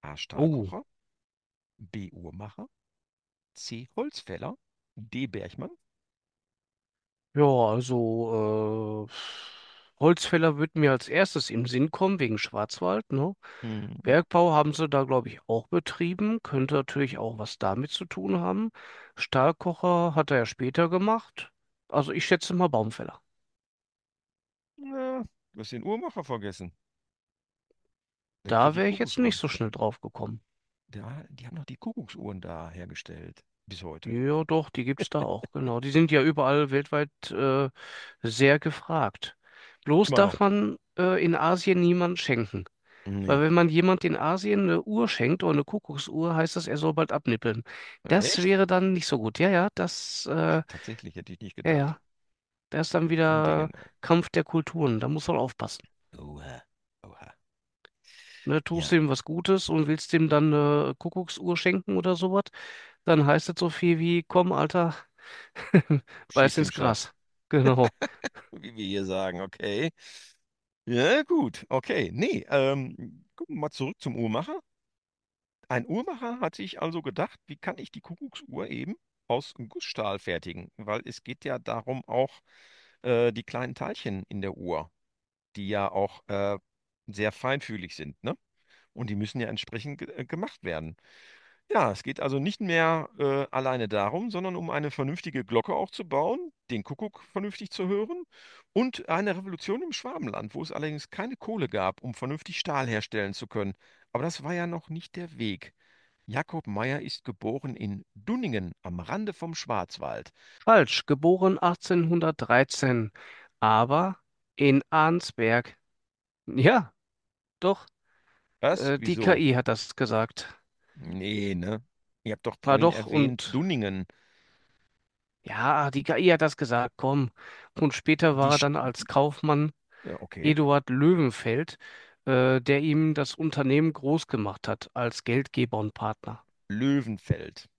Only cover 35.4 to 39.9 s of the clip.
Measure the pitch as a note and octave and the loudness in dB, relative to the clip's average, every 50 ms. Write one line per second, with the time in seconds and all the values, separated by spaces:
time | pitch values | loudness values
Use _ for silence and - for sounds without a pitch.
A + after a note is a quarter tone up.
35.4 | - - _ - C3 B2+ A#2 A#2+ B2+ C#3 C#3 D#3 E3 D#3+ D#3 C#3+ C3 D#3 D3+ D3 | -8 -10 _ -4 -4 -2 -2 -2 -4 2 4 6 6 6 6 6 6 4 4 4
36.4 | C#3 C3 C#3 D3 D3+ C3+ C3+ C#3 C#3+ - - D3 D3 C#3+ _ _ - - - F#2+ | 2 4 4 2 2 2 0 -2 -2 0 -2 -2 -2 -2 _ _ -14 -8 -4 0
37.4 | C3 C3+ C3 C3+ C#3 C3 - - - - - - - - - _ - A#2 A2 A2+ | 2 2 2 2 2 0 -4 -10 -20 -18 -16 -16 -18 -18 -20 _ -6 -6 2 6
38.4 | C3+ C#3 C#3+ D3+ - D#3+ D3 - - - E3 D#3+ C3+ G2+ - - - - - _ | 6 8 8 6 4 -2 -6 -6 -8 -4 -2 0 0 -2 -4 -6 -14 -14 -16 _
39.4 | _ _ _ - - - - _ _ C#3+ | _ _ _ -20 -20 -20 -20 _ _ 2